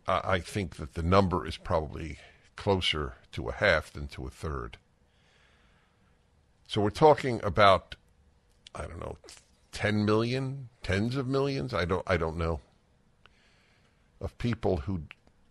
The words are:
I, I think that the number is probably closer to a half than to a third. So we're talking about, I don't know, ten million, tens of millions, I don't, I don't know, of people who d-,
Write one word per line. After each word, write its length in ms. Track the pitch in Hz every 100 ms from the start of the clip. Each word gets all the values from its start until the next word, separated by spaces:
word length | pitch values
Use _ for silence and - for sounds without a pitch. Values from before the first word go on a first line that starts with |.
| -
I, 140 | 92
I 160 | - 95
think 380 | - 107 85 -
that 160 | 78
the 100 | -
number 420 | 82 98 92 85 69
is 120 | -
probably 600 | - 82 73 - 80 76 - - _ -
closer 600 | 104 95 - 78 69 - -
to 160 | - 58
a 20 |
half 400 | - 101 78 -
than 160 | - 71
to 180 | - 65
a 40 |
third. 480 | - 80 67 58 - _ _ _ _ _ _ _ _ _ _ _ _ _ _ _ _ _ _ -
So 140 | 107
we're 100 | 104
talking 520 | - 156 143 135 113
about, 540 | 101 90 101 92 - - _ _ _ _ _ _ -
I 100 | -
don't 180 | - 85
know, 160 | - - - - - _ _
ten 320 | - 104 107 104
million, 640 | 107 117 131 135 139 123 -
tens 360 | - 95 117 135
of 100 | 127
millions, 460 | 135 139 139 135
I 100 | 87
don't, 200 | 87 90 -
I 80 | 87
don't 220 | 82 82
know, 240 | 82 78 - _ _ _ _ _ - _ _ _ _ _ _ _ _ -
of 160 | 101 -
people 400 | 120 110 98 90
who 220 | 101 92
d-, 160 | - - _ _ _